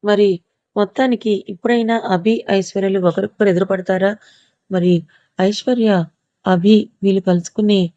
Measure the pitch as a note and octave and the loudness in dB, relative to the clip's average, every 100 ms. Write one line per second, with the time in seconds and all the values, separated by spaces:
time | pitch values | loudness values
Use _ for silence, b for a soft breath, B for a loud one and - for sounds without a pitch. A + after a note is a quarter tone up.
0 | G#3 G#3 G#3 F3 _ _ _ - G3+ - | 0 2 2 0 _ _ _ -4 -4 0
1 | C4 A#3 A3 G3+ - F#3+ A#3 A#3+ A3+ A3+ | -2 0 -2 -4 -6 -8 -2 0 0 -2
2 | - F#3 F#3+ A3+ - G3 F#3 G3+ G3 G3 | -2 -2 0 -2 0 -2 -2 -4 -2 0
3 | F3+ E3 G3+ _ G#3 F3+ F#3+ F#3+ F#3 F#3 | 0 -2 -6 _ 0 0 0 -4 -2 -2
4 | G3 G#3+ b b b b _ F#3 F3+ F3 | -2 -4 b b b b _ -2 2 0
5 | E3+ b b - F#3+ G#3 - B3 A3 F#3+ | -2 b b -4 -2 -2 -4 0 2 2
6 | E3 _ _ _ - F#3 F#3+ G#3+ - _ | -2 _ _ _ -2 2 4 4 2 _
7 | G3 G3 F#3+ F3 E3+ - G#3 G3+ F3 | 0 0 0 -2 -2 -4 0 0 0